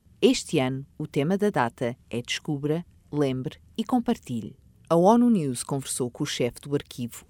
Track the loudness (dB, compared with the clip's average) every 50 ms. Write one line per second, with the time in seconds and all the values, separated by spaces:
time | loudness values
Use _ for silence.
0 | _ _ -2 _ 4 4 4 2 -2 -2 0 0 0 0 -2 -6 -8 -12 _ -12
1 | -10 -6 -2 -2 0 0 0 0 0 0 2 2 0 0 -2 -4 -4 -4 -4 -6
2 | _ -10 -8 -8 -6 -6 -8 -8 -6 -6 -6 -4 -2 -2 -2 -2 -4 _ _ _
3 | _ _ -2 0 0 0 0 -2 -6 -8 -10 -14 -20 -12 -8 -6 -4 0 0 0
4 | 0 0 -2 -4 -4 -8 -8 -6 -8 -8 -12 _ _ -20 -20 _ _ 0 2 4
5 | 6 6 6 6 6 4 4 2 2 0 -4 -6 -6 -6 -6 -6 -6 -6 -6 -4
6 | -6 -6 -4 -6 -6 -4 -2 -2 -2 -2 -2 -6 -8 -4 -4 -4 -4 -6 -10 -10
7 | -10 -10 -10 -12 -14 _